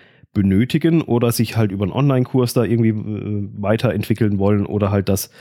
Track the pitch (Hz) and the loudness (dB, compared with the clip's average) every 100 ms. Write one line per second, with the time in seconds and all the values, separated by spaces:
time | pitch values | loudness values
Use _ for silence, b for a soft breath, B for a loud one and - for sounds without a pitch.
0 | B B - 104 98 95 127 156 165 165 | B B -6 0 2 2 2 0 2 2
1 | - 117 117 117 110 113 107 98 95 123 | 2 0 0 0 -2 0 -2 0 -2 0
2 | 143 131 127 127 120 127 101 117 113 107 | 2 2 0 0 0 0 0 2 2 0
3 | 107 104 101 104 101 107 98 113 120 101 | -6 -8 -6 -6 -6 -4 -2 0 0 0
4 | - 107 107 98 98 104 98 101 101 101 | -2 0 0 2 2 2 0 0 0 0
5 | 98 95 - B | 0 -2 -4 B